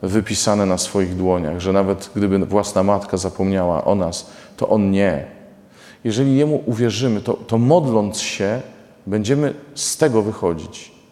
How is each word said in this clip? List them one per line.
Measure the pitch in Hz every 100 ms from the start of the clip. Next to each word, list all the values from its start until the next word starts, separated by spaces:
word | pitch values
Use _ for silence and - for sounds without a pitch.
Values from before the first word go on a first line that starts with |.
wypisane | 95 104 98 101 - 104 98
na | 92
swoich | - 101 92 92
dłoniach, | 92 90 78 87
że | 92
nawet | 95 98 98 - -
gdyby | 101 98
własna | 92 104 98 -
matka | 98 101 - 95
zapomniała | 92 - 98 95 87 82
o | -
nas, | 101 85 - - - - -
to | -
On | 110 98
nie. | 98 98 73 67 - - - - - - -
Jeżeli | 120 107 139 135
Jemu | 151 147 143
uwierzymy, | 113 120 104 131 104
to, | 123
to | - - 113
modląc | 120 175 143 110 104 -
się, | - - 101 117 - - - - -
będziemy | 104 104 139 147 - -
z | - - -
tego | 156 113
wychodzić. | 104 104 92 82 - - - - _